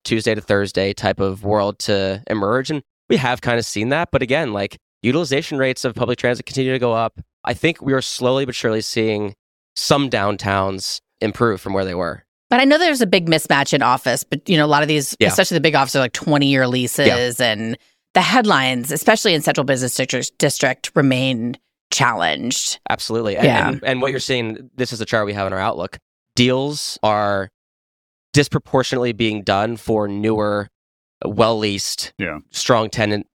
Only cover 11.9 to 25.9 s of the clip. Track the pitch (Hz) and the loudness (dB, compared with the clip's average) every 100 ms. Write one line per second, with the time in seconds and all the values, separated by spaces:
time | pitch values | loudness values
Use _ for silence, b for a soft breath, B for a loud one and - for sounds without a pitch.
11.9 | 90 85 - _ _ _ 240 269 302 349 | -4 -6 -8 _ _ _ 2 4 4 4
12.9 | 262 208 190 165 160 - 143 139 143 120 | 2 2 2 2 0 2 2 2 2 2
13.9 | 131 131 123 - 143 - 160 151 147 151 | 2 0 -2 -4 -6 0 2 4 4 4
14.9 | 151 135 - 202 - 190 170 156 143 131 | 0 -2 0 2 2 2 2 4 4 2
15.9 | 143 123 - 170 147 139 135 123 127 123 | 2 0 -2 0 2 4 4 2 0 -2
16.9 | - 135 120 123 120 123 107 113 123 _ | 2 4 4 0 0 0 0 -4 -8 _
17.9 | _ _ 185 165 247 208 143 131 127 - | _ _ 0 4 2 4 4 2 -2 -4
18.9 | 143 - 220 214 156 - 151 135 127 127 | 0 2 2 2 2 0 0 0 0 -2
19.9 | - 131 127 - - 147 - 139 - - | -2 -2 -2 -6 0 0 2 0 -2 -2
20.9 | 170 139 127 131 120 120 - _ _ _ | 2 2 2 0 -2 -4 -8 _ _ _
21.9 | - 123 107 82 73 117 - - - - | 0 0 2 0 0 -4 -4 -6 -6 -4
22.9 | 107 - 113 107 98 135 120 - - 139 | -4 -4 -4 -2 0 2 2 0 -2 -2
23.9 | 127 135 131 - 127 110 110 127 - 123 | -2 -2 -2 -2 -2 -2 -8 -14 -6 -6
24.9 | 113 107 113 104 101 95 95 104 71 92 | -4 -2 0 0 -2 -4 -2 -2 -4 -8